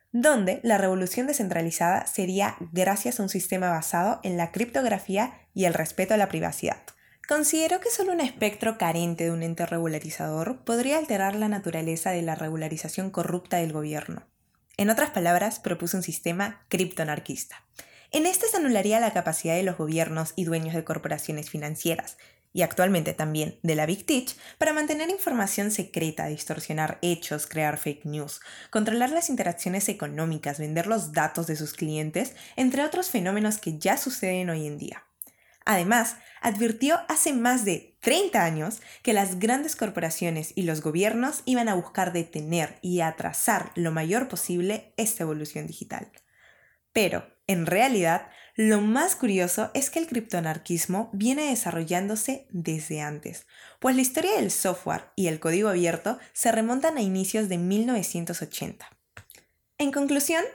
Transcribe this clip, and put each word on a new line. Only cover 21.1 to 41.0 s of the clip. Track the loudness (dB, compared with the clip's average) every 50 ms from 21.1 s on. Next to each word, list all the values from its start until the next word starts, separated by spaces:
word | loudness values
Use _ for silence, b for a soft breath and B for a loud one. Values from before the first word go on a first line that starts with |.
| -6 -6 -4 -6 -6 -8 -8 -8
financieras, | -8 -8 -6 -6 -6 -4 -2 -2 -2 -2 -4 -10 -14 b b b b b b b 0
y | 0
actualmente | 0 2 4 2 4 4 4 2 2 0 -2
también | -2 -2 -2 0 -2 -2 -4 -4 -2
de | 0 0 2
la | 2 2
Big | 0 -2 -2 0
Tech, | 0 0 2 0 -4 B B B B B
para | B 2 2
mantener | 2 2 0 0 -2 -2 -2 -2
información | -2 -2 -2 -2 0 0 0 0 0 -2 -2 0
secreta, | -2 -2 -4 -4 -4 -2 -2 -2 -2 -2 -4
distorsionar | -4 -6 -6 -6 -6 -6 -6 -6 -4 -2 -2 -2 -2 -2 -2
hechos, | 0 0 0 0 -2 -6 -6 -6 -6
crear | -4 -2 0 0 0 0
fake | -2 -4 -6 -6 -6 -8
news, | -6 -6 -6 -6 -8 -10 -14 B B B B B B
controlar | 0 0 2 2 2 2 2 2
las | 2 0 0 0
interacciones | -2 0 0 -2 -2 -2 -4 -2 -2 0 -2 -2
económicas, | -2 -4 -6 -6 -4 -2 -2 -2 -2 -2 -4 -6 -4
vender | -4 -4 -2 -2 -2 0
los | 0 0 -2 -2 0
datos | 0 2 2 2 0 -2 -2
de | -2 -4
sus | -4 -4 -6 -6
clientes, | -4 -4 -4 -2 -2 -4 -2 -2 -2 -4 -4 B B B B B
entre | 2 2 2 4 2 0
otros | 0 0 -2 -2 0
fenómenos | -2 0 0 0 2 2 2 0 0
que | -2 -4 -6 -6
ya | 0 2 2 2
suceden | 2 0 -4 -4 -2 -2 -2 0 -2 -2 -2
hoy | -2 -4 -4
en | -6 -6
día. | -8 -10 -10 -12 -14 -18 _ _ _ B B B B B B B B 0
Además, | 2 2 4 4 4 4 4 4 0 -4 B B B B B
advirtió | -2 -2 0 2 2 0 2 2 4 4 4 4 2 0
hace | 0 2 2 2 2
más | 4 4 4 4 4 2
de | 0 0 -2 -4 -10 _ _
treinta | 2 4 4 4 4 4 4 4 4
años | 4 2 0 -2 -4 -6 B B B B B 0
que | 2
las | 4 4 2 2 0
grandes | 0 2 2 2 2 0 -4 -4
corporaciones | -2 -4 -4 -2 -2 -2 -2 -2 -2 -2 -2 -2 -2 -4 -4 -4
y | -2 0
los | 0 0 0
gobiernos | -2 -2 0 2